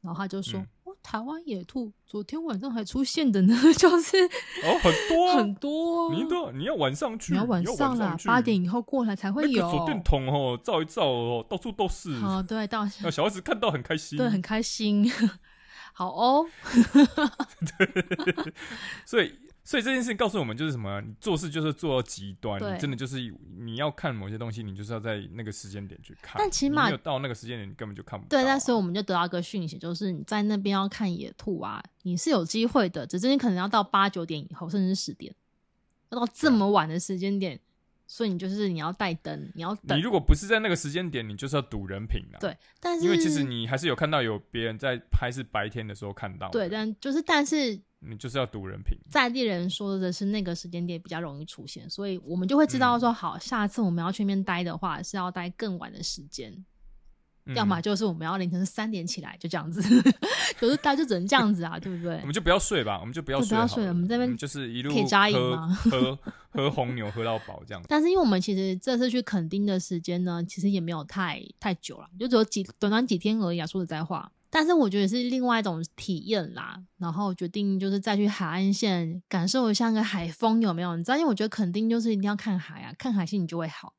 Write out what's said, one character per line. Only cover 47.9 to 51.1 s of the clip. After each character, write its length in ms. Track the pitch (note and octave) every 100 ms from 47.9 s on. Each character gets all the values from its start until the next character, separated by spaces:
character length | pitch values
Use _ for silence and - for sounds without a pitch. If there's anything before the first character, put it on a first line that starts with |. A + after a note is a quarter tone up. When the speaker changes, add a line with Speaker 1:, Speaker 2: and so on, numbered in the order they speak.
| _
Speaker 2:
你 180 | - A2
就 120 | C3
是 100 | C3+
要 80 | B2
赌 180 | G#2+
人 160 | F#2+ G2+
品。 120 | G#2 - -
Speaker 1:
在 180 | D4 B3
地 120 | B3
人 280 | A#3 F3+ F3+
说 300 | - G3+ G3
的 140 | F#3
是 140 | F3 G3
那 140 | G#3
个 140 | F3+
时 140 | E3+ F3
间 180 | E3+ F3
点 160 | E3+
比 60 | E3+